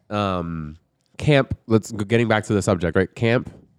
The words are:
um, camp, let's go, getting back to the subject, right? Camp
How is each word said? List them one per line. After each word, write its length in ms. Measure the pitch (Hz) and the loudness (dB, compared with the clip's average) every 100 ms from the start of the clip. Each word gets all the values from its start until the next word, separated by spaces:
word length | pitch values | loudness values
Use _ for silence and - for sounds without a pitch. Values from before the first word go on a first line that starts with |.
| _ | _
um, 680 | 104 101 90 85 82 76 78 _ _ _ - | -4 -2 -2 -4 -8 -10 -14 _ _ _ -4
camp, 380 | - 143 127 - - | 2 4 2 -6 0
let's 240 | 110 - | 0 0
go, 140 | 107 | -6
getting 240 | 101 117 113 | 0 0 2
back 160 | 107 | 0
to 80 | - | 2
the 100 | 104 | 0
subject, 320 | 92 90 85 95 | 2 0 0 0
right? 160 | 92 | -2
Camp 360 | - 113 120 - - _ | -2 0 0 -2 -14 _